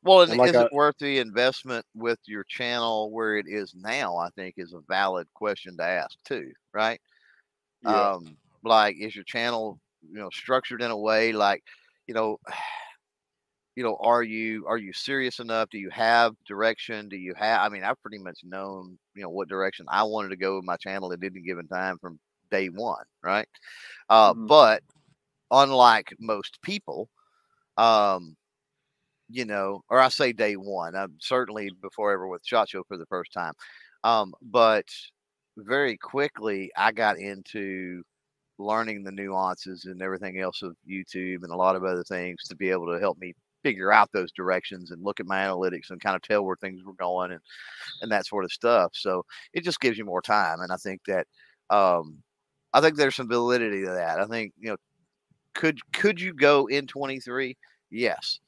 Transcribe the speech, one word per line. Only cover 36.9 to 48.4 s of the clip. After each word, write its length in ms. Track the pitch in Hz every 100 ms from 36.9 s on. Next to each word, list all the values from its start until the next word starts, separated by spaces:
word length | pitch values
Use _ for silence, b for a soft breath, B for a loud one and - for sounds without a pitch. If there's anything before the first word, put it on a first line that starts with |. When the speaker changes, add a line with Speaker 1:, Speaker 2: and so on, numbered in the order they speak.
Speaker 1:
got 260 | 113 107 87
into 840 | 98 98 - 110 98 95 90 90 85 _ _ _ _ _
learning 460 | 101 110 113 104
the 80 | 98
nuances 720 | 98 98 95 92 90 95 90
and 160 | 92 92
everything 380 | 95 95 95 92
else 220 | 92 -
of 120 | 95 82 -
YouTube 540 | 95 92 95 92 92
and 80 | 87
a 40 | 87
lot 200 | 92 92
of 80 |
other 180 | 92 90
things 380 | 85 92 90 87 -
to 80 | 82
be 140 | 95
able 160 | 92 85
to 120 | 85
help 200 | 98 90
me 160 | 90 - _ _
figure 300 | - 98 95
out 160 | 107 104
those 180 | 101 90
directions 600 | - 92 92 - 95 87
and 120 | 85
look 160 | 98 -
at 60 | 90
my 180 | 95
analytics 460 | 98 90 92 87 -
and 100 | 90
kind 160 | 107 92
of 60 |
tell 200 | - 104
where 120 | 98 90
things 260 | 98 92
were 120 | 92
going 380 | 92 90 92 90
and, 80 | 87 B B B B B B
and 100 | 113
that 140 | 104 -
sort 180 | 104